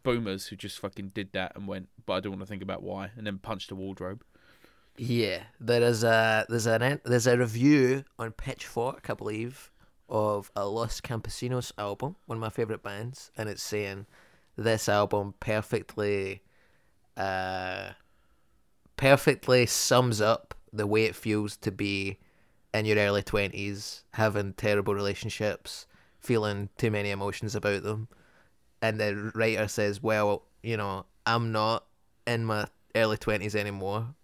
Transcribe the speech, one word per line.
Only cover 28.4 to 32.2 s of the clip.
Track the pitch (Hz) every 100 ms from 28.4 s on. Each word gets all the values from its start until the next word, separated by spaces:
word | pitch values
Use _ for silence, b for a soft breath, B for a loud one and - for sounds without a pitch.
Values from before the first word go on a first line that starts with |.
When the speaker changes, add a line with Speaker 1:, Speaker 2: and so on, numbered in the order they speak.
| b b _ _
Speaker 2:
And | 113 107
the | 104 101 104 107
writer | 113 107 104
says, | - 104 101
"Well, | 110 107 104 101 _ _
you | 113 113
know, | 101 95 - _ -
I'm | 117 117
not | 110 110 113 _ _ _ _